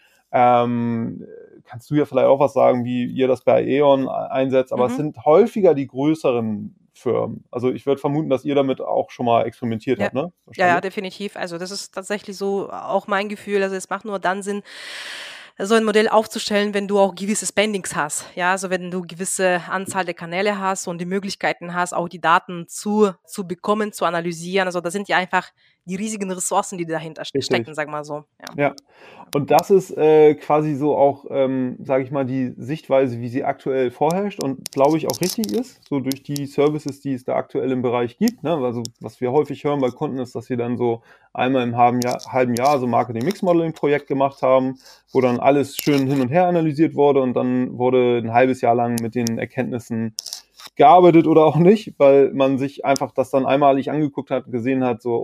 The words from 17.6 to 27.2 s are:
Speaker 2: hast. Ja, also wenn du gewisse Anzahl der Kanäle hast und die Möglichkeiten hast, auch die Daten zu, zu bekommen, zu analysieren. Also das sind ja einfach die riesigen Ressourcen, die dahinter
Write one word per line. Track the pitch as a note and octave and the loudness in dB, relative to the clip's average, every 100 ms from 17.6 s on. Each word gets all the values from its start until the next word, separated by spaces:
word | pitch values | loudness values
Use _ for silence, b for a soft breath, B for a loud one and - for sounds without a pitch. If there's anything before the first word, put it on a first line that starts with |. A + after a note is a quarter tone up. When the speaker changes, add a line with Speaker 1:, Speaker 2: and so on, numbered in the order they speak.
| G#3+ G3+ - E3+ | 0 -2 -6 -4
Speaker 2:
hast. | D3+ - - F3+ | -4 -6 -10 -4
Ja, | F3+ | 0
also | F#3+ F#3 | 0 -2
wenn | F3+ F3+ | -4 -4
du | F#3 | -8
gewisse | E3+ E3+ F#3+ - F#3 F3 D#3+ | -8 -10 -8 -2 0 0 -2
Anzahl | F#3+ F#3+ G3 | -8 -6 -6
der | F3 | -6
Kanäle | E3+ E3+ F3 G#3 G3+ | -6 -6 -2 -2 -2
hast | F#3+ F#3+ F#3 | -2 -4 -6
und | E3+ | -8
die | F3 | -4
Möglichkeiten | G3 F#3+ - D3+ - F3 | -4 -6 -4 -4 -4 -6
hast, | F3 F3 | -4 -2
auch | - F3 | -4 -6
die | F3 | -4
Daten | E3 F3+ - F3 E3 | 2 2 0 -12 -12
zu, | - G#3 G#3 G3+ F3 | -10 -2 2 2 0
zu | _ - F3 | _ -10 -10
bekommen, | F3+ - G#3+ G#3+ | -6 -4 -2 -4
zu | - | -4
analysieren. | E3+ E3+ E3+ E3 F3 F#3+ F#3 | -2 -2 -4 -8 -4 -2 -2
Also | F3 | -2
das | E3+ | -6
sind | G3 G3 | -6 -2
ja | E3 | -2
einfach | F3+ F3+ - _ _ _ F3 | 0 -2 -4 _ _ _ -12
die | F#3+ | -8
riesigen | A3 A3 F#3+ | -6 -6 -6
Ressourcen, | F3+ - F#3+ G3 F#3 | -6 -2 -2 -2 -6
die | E3+ | -6
dahinter | D#3+ D#3+ D3+ | -6 -8 -14